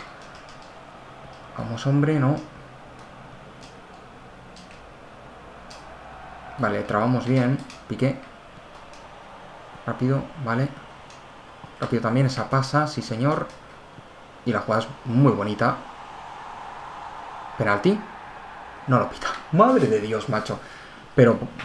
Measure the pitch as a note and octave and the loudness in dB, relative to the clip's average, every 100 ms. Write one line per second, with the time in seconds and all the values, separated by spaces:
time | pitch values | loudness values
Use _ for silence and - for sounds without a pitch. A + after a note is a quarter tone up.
0 | - - - - - - - - - - | -10 -16 -18 -18 -18 -18 -18 -20 -18 -18
1 | - - - - - - A2+ A#2 C#3 C#3+ | -18 -18 -18 -18 -14 -10 -8 -2 4 4
2 | D3 D#3 C3 D3+ - - - - - - | 6 4 4 2 -2 -16 -18 -18 -18 -18
3 | - - - - - - - - - - | -18 -18 -18 -18 -18 -18 -18 -18 -20 -20
4 | - - - - - - - - - - | -20 -20 -20 -20 -20 -18 -18 -18 -18 -18
5 | - - - - - - - - - - | -18 -18 -18 -18 -18 -18 -16 -16 -16 -16
6 | - - - - - - A2 G2+ G#2 G#2+ | -16 -16 -16 -16 -12 -2 0 0 0 2
7 | A#2 B2 A#2 C3 B2 C#3+ - - - A2+ | 4 4 4 4 4 2 -2 -14 -8 0
8 | C3 C3 - - - - - - - - | 0 0 -10 -18 -20 -20 -18 -18 -18 -18
9 | - - - - - - - - - A#2 | -18 -18 -18 -18 -18 -18 -18 -12 -8 0
10 | B2+ C3+ - - A#2 A#2 C#3 - - - | 2 2 0 -6 -2 0 0 -4 -16 -18
11 | - - - - - - - - A#2+ A#2 | -18 -18 -18 -20 -20 -18 -16 -8 -2 0
12 | A2+ B2 C3+ C3 G#2 C3+ C3 D3 D3 A#2+ | 4 4 4 2 0 2 2 2 2 -2
13 | - A2+ C#3 D#3 - - - - - - | -4 0 2 2 -2 -10 -18 -20 -20 -20
14 | - - - - B2 G#2 - A2 A2 - | -20 -20 -20 -6 0 0 2 0 0 -8
15 | B2 A#2+ C#3 G2+ G#2 G#2 C3 B2+ - - | 2 8 8 6 0 2 2 0 -8 -16
16 | - - - - - - - - - - | -14 -14 -14 -14 -14 -12 -12 -12 -12 -12
17 | - - - - - - G#2+ G2+ F3+ G#3+ | -12 -12 -12 -12 -10 -2 2 4 4 2
18 | - - - - - - - - - B2 | -2 -14 -16 -16 -16 -14 -14 -8 4 4
19 | G2+ - - - - D#3+ A#3 B3+ A#2+ G#2+ | 4 -2 -6 -6 2 6 8 8 6 4
20 | G#2+ G#2+ A#2 G#2+ - G2 - - - - | 2 -2 0 -2 -2 -6 -8 -16 -18 -18
21 | - - A#2 - - - | 0 8 8 8 0 -6